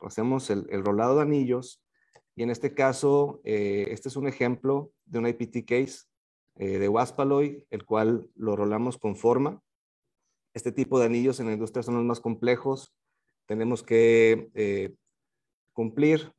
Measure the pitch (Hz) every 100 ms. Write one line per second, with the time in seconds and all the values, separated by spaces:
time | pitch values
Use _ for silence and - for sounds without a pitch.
0 | - - 120 131 127 101 - 98 101 101
1 | 120 147 147 143 123 123 123 - _ _
2 | _ _ _ - 117 113 139 143 135 127
3 | 143 143 143 - - 104 101 101 101 107
4 | 135 135 139 - 123 123 135 139 147 _
5 | _ 117 117 117 113 123 - 123 135 -
6 | _ _ _ _ _ - 95 95 101 110
7 | 123 - 139 139 147 143 _ 107 - 110
8 | 110 117 - - 110 101 104 107 123 120
9 | 107 98 117 123 143 202 _ _ _ _
10 | _ _ _ _ _ 110 123 135 131 135
11 | 117 120 131 127 113 107 110 127 117 120
12 | 120 117 117 113 120 123 135 135 - _
13 | _ _ _ _ _ 107 117 117 - 113
14 | 113 113 113 113 113 107 101 98 95 -
15 | _ _ _ _ _ _ _ - 113 139
16 | 151 156 156